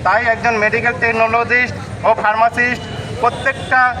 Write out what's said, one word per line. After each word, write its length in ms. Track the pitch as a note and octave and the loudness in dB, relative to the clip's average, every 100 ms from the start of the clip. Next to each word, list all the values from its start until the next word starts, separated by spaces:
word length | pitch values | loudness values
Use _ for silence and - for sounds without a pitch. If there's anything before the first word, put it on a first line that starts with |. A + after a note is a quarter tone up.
তাই 180 | F3+ G#3 A#3+ | 2 2 2
একজন 280 | A3+ G#3 A3 | 0 0 2
মেডিকেল 300 | G#3+ A3 A#3 A#3 | 0 0 -2 0
টেকনোলজিস্ট 720 | A#3 A3+ A3+ A#3 A#3 A#3+ B3 A#3+ - - - | -2 2 2 2 2 0 0 -4 -10 -2 0
ও 20 | A3 | 2
ফার্মাসিস্ট 640 | G#3+ A3 A#3 A#3+ A#3+ B3 A#3 - - - | 2 2 2 2 -2 -2 -8 -10 -8 -2
প্রত্যেকটা 600 | A#3+ - C4+ C4 - B3+ B3+ A#3 | -2 0 -4 -4 0 2 2 0